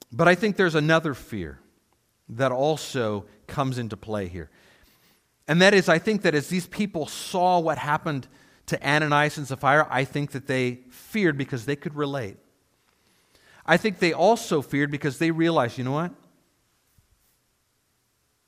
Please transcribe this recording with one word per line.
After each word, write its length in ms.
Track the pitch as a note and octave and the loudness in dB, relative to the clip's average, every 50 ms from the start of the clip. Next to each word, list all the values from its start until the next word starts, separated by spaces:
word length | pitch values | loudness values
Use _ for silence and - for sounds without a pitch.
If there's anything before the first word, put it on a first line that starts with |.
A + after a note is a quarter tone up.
| - _ A#2 | -20 _ -2
But 160 | A#2+ E3 E3+ | 2 4 4
I 60 | F3+ | 4
think 200 | F3+ A3+ G#3+ G3 | 4 2 0 0
there's 200 | - F#3+ F3 D#3 | 2 0 2 2
another 380 | D#3 D3 D#3 D#3+ D#3+ D#3 D#3+ B2+ | 2 2 4 2 2 2 -2 -6
fear 460 | - - - - G2+ E2+ D2+ C#2 - _ _ _ _ _ _ _ _ _ _ _ _ _ - | -8 -10 -10 -10 -8 -8 -10 -12 -16 _ _ _ _ _ _ _ _ _ _ _ _ _ -12
that 240 | A#2 A#2 C3+ C3 B2+ | -6 -2 -2 0 0
also 720 | B2+ C#3 D#3 D#3 C#3+ - - - C3+ A#2 G#2+ G#2 G2+ G2 - - _ _ | 0 0 0 0 -2 -6 -6 -4 -4 -2 -2 -4 -6 -8 -12 -20 _ _
comes 300 | - - - C#3 C3 B2+ | -10 -6 -4 -4 -4 -4
into 200 | B2 A#2+ G#2+ G#2 | -6 -6 -8 -10
play 320 | G2 - A2 G#2+ G#2 G2 F2 | -12 -10 -8 -6 -6 -6 -6
here. 200 | F2 F2+ D#2 - _ _ _ _ _ _ _ _ _ _ _ _ _ _ _ _ _ _ _ | -10 -12 -14 -14 _ _ _ _ _ _ _ _ _ _ _ _ _ _ _ _ _ _ _
And 160 | - D3+ E3+ | 0 4 6
that 120 | F#3 G3 G#3 | 6 6 6
is, 160 | G3 F3 F#3+ | 6 6 4
I 100 | E3 E3 | 2 2
think 220 | - A3 G#3+ G3 | 2 0 -2 0
that 120 | G#3 F3 D3+ | 2 2 2
as 140 | D3 C3 | 0 0
these 200 | - F3 F#3 F3 | -2 -4 -4 -4
people 380 | - - - G#3+ G3+ - F3 D3 | -4 -4 -4 -4 -4 -4 -6 -8
saw 540 | - - - - - - F#3 F3+ F3+ F3+ F3 | -8 -10 -12 -10 -6 -2 0 2 4 4 2
what 180 | D#3+ D#3+ D3+ | 2 0 -2
happened 520 | - C#3+ D3 D3 D3+ - E3 D3 C3+ A#2+ - _ _ _ _ _ _ _ | -2 -2 -2 -2 -2 -2 -4 -6 -6 -8 -10 _ _ _ _ _ _ _
to 140 | - D#3 - - C#3 | -8 -6 -4 -2 0
Ananias 480 | C#3+ D3+ D#3 D3 D3 D3 D3 D3+ - | 0 2 2 2 2 2 2 2 -2
and 80 | D#3+ D3 | -6 -8
Sapphira, 420 | B2 C3+ - - C3 C#3 D3+ D3+ - | -8 -6 -2 2 4 4 4 4 2
I 160 | - B2+ C3+ | 0 -2 -2
think 260 | - - D3 C#3+ C#3 | -2 -4 -6 -6 -6
that 160 | - B2+ - | -8 -8 -6
they 320 | - C3 C3 B2+ B2 B2 B2 - - | -2 -2 0 0 -2 -4 -6 -12 -20
feared 480 | - - - - - A3 G3 E3 D3 | -20 -20 -12 -6 -2 2 2 2 2
because 280 | C3+ C#3 - C#3+ A#2+ G#2 | 0 -4 -6 -6 -6 -4
they 100 | A#2+ C#3+ | -6 -6
could 200 | - - E3+ D3 | -6 -6 -8 -6
relate. 420 | C#3+ D3 C#3+ C#3 C#3 A#2 G2 G2+ - _ _ _ _ _ _ _ _ _ _ _ _ _ _ _ _ _ _ _ _ _ _ _ - - | -4 -4 -4 -4 -6 -8 -8 -12 -16 _ _ _ _ _ _ _ _ _ _ _ _ _ _ _ _ _ _ _ _ _ _ _ -6 0
I 100 | - E3 | 2 2
think 240 | F3 - A3 F#3 - | 4 2 0 -2 0
they 140 | F#3+ E3+ D#3 | 0 0 2
also 480 | C3+ E3 G3+ A#3 A3+ - - F3 D3 | 4 4 4 4 2 0 -2 -2 -2
feared 280 | C3 - - C#3 D3 C#3+ | -2 -2 -2 -2 -2 -2
because 280 | D3 C#3 - D3 B2 | -2 -4 -4 -4 -2
they 140 | - E3 E3 | 0 0 0
realized, 460 | E3 D#3+ E3 E3+ E3 D#3 B2 A2+ - | 0 2 2 2 2 2 2 0 -2
"You 60 | - B2 | -6 -4
know 80 | B2+ | -4
what? 220 | C#3 D3+ E3+ F3 - - _ _ _ _ _ _ _ _ _ _ _ _ _ _ _ _ _ _ _ _ _ _ _ _ _ _ _ _ _ _ _ _ _ _ _ _ _ _ _ _ _ _ _ _ _ | -2 -4 -4 -6 -8 -14 _ _ _ _ _ _ _ _ _ _ _ _ _ _ _ _ _ _ _ _ _ _ _ _ _ _ _ _ _ _ _ _ _ _ _ _ _ _ _ _ _ _ _ _ _